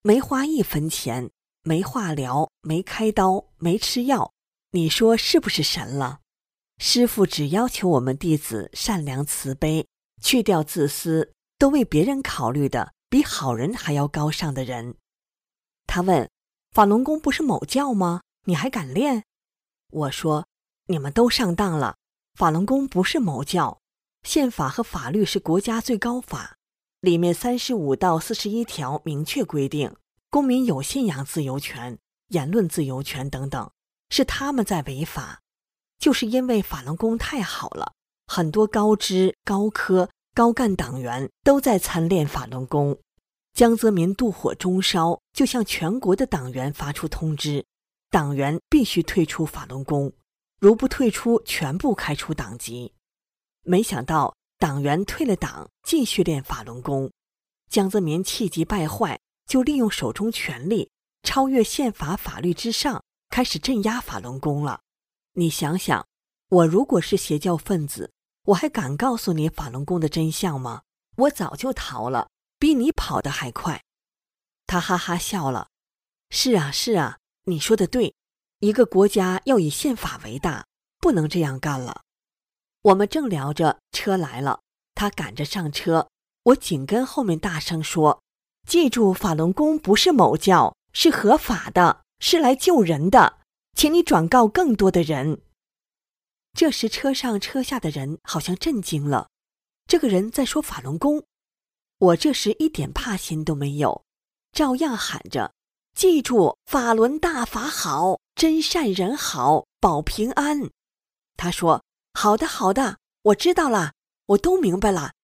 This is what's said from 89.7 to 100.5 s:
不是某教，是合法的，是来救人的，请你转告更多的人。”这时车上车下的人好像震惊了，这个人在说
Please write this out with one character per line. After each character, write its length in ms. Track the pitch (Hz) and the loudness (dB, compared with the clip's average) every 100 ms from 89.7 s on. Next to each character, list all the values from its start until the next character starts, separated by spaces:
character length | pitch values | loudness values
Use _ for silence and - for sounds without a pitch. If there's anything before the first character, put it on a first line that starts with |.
| 311 | 2
不 180 | 185 208 | 2 4
是 160 | 370 | 4
某 240 | 277 143 151 | 6 6 4
教， 400 | 196 175 113 - _ | 4 6 6 0 _
是 180 | - - | 2 2
合 280 | - 208 302 | 4 6 4
法 320 | - 190 - | 4 -6 -2
的， 340 | 185 170 - _ - | 4 4 4 _ -8
是 200 | - 339 | 0 4
来 160 | 262 | 4
救 280 | 269 - 320 | 4 4 4
人 260 | 170 147 175 | 4 2 6
的， 300 | 247 170 - _ _ _ | 8 6 4 _ _ _
请 180 | - 302 | 0 2
你 80 | 339 | 4
转 260 | 339 175 165 | 4 4 6
告 200 | 254 220 | 6 6
更 260 | 370 339 | 4 2
多 160 | 214 190 | 4 4
的 120 | 180 | 4
人。” 380 | 156 143 147 147 _ _ _ _ _ _ _ _ _ _ _ | 2 0 -2 -4 _ _ _ _ _ _ _ _ _ _ _
这 160 | - 320 | 0 2
时 180 | - 220 | 2 -4
车 260 | - 277 | -2 -2
上 260 | 262 247 202 | -2 -2 -4
车 220 | - 269 | -4 -6
下 160 | 254 254 | -4 -4
的 100 | 160 | -4
人 300 | 147 135 160 | -4 -6 -8
好 160 | - 160 | -8 -6
像 140 | - 185 | -4 -4
震 260 | 330 247 | -2 -4
惊 260 | - 156 147 | -2 -4 0
了， 200 | 127 - _ _ _ _ _ - | -2 -4 _ _ _ _ _ 0
这 120 | 339 | 2
个 100 | 254 | 4
人 220 | 185 214 | 0 0
在 140 | - | -2
说 160 | 254 | -2